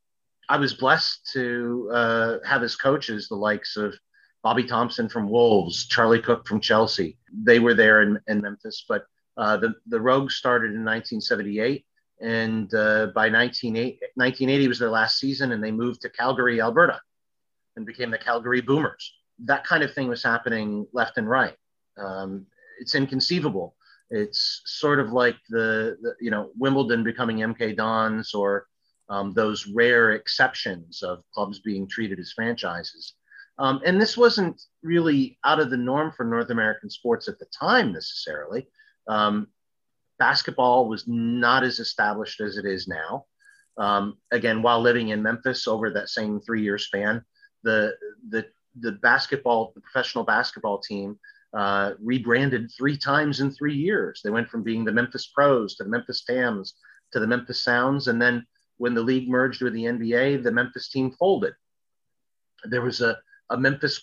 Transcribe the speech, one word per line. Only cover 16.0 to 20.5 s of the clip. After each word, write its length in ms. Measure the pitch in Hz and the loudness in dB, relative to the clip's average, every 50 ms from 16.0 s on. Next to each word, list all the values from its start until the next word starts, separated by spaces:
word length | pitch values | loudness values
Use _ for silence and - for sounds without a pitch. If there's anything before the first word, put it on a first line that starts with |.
| - | -10
to 80 | 117 | -10
Calgary, 500 | - - 117 131 135 123 127 123 117 113 | -6 -2 0 0 2 2 2 2 2 2
Alberta, 400 | 110 117 113 151 175 - - - - _ _ _ _ _ _ _ _ _ _ _ _ _ - | 2 2 6 6 6 6 4 0 -8 _ _ _ _ _ _ _ _ _ _ _ _ _ -16
and 100 | 113 110 | -14 -14
became 240 | 95 95 - 123 117 | -12 -8 -8 -6 -6
the 80 | 113 110 | -6 -4
Calgary 420 | - 120 120 117 113 123 123 123 | -2 -2 -2 0 0 0 0 0
Boomers. 540 | 120 113 139 156 151 107 - - - - - _ _ _ _ - 120 | 2 2 2 2 2 -2 -4 -8 -16 -18 -18 _ _ _ _ -6 -2
That 200 | 113 139 135 - | 0 0 0 0
kind 180 | - 180 160 147 | 0 0 2 2
of 120 | 139 - | 0 -2
thing 140 | - 135 123 | -4 -4 -4
was 140 | 120 117 - | -4 -2 -2
happening 640 | 127 117 113 - 127 | 0 0 0 -2 -2